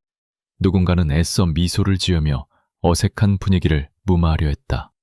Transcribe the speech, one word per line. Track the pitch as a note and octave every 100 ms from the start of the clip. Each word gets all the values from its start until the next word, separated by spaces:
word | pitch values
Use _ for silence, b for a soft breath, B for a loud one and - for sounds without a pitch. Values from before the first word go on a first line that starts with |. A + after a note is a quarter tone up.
| _ _ _ _ _ -
누군가는 | F#2 F#2 F2+ F2 D#2+
애써 | D2 E2 - F2+
미소를 | D#2 F2 - F#2+ F#2+
지으며 | - F2 D2+ C2+ - _ _ _
어색한 | F2+ F2 G2 - G#2 G2
분위기를 | - F#2 D#2 D2+ C#2+ _
무마하려 | - F2 E2 D#2 D2+
했다. | C#2+ - - - _